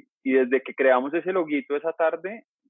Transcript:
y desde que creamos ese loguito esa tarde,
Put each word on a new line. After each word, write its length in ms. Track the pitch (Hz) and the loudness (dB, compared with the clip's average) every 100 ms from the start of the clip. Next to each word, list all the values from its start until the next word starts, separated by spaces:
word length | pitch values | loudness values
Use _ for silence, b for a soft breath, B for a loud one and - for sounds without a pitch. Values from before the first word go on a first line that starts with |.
| - _ | -14 _
y 80 | 135 | 0
desde 280 | 131 123 131 | 2 4 0
que 120 | - | -2
creamos 400 | - 131 127 135 | 0 4 4 2
ese 180 | 165 160 | -4 -2
loguito 440 | 190 156 147 - 147 | -2 -2 -4 -4 -6
esa 160 | 160 | -4
tarde, 540 | - 160 165 180 226 - _ | -2 -2 -2 -8 -12 -18 _